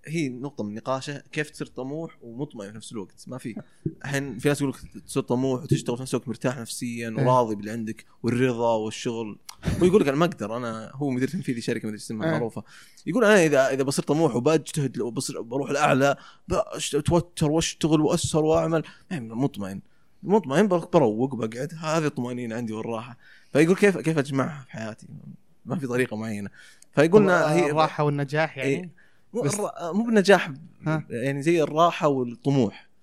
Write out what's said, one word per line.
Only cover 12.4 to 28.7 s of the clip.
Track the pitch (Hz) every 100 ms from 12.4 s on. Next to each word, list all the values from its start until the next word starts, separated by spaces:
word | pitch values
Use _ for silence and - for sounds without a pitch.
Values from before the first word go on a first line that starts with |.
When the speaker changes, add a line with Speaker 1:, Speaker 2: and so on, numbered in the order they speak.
| 117 110 - - - - -
Speaker 1:
يقول: | 190 208
"أنا | 214 160
إذا، | 143 135
إذا | 135
بصير | 135 139 -
طموح | 151 160 120
وبجتهد | 127 160 - - 135 117
وبصير | 113 113 131 131
بروح | 113 131 139
الأعلى، | 139 147 139 139 135 - - -
بش-، | 175 - - - 208
أتوتر | 151 170 - - 156
وأشتغل | 160 160 - 160 156
وأسهر | 151 170 - 160 156
وأعمل"، | 165 160 160 151 - -
يعني | 180 113
مطمئن. | 120 139 - 98 98 - _ _ _
مطمئن | - 208 151 143 214
بر-، | 180 165
بروق | 170 127 107 135
وبقعد، | 120 120 117 147 160
هذه | 160 160 151
الطمأنينة | - 123 123 120 113
عندي | 120
والراحة. | 107 110 113 123 117 - - -
فيقول: | 135 160 190
"كيف، | 202 180
كيف | 131 160
أجمعها | 135 135 135 151
في | 127
حياتي؟ | - 110 107 - - - - _ _ -
ما | 135
في | 135
طريقة | 120 127 107
معينة". | 110 104 101 - - - - -
فيقول: | 160 202
Speaker 3:
طب، | 190
Speaker 1:
"هي" | 180 156 160 156
Speaker 3:
الراحة | 151 156 -
والنجاح | 147 143 139 151 156 135
يعني؟ |
Speaker 1:
إيه. | 135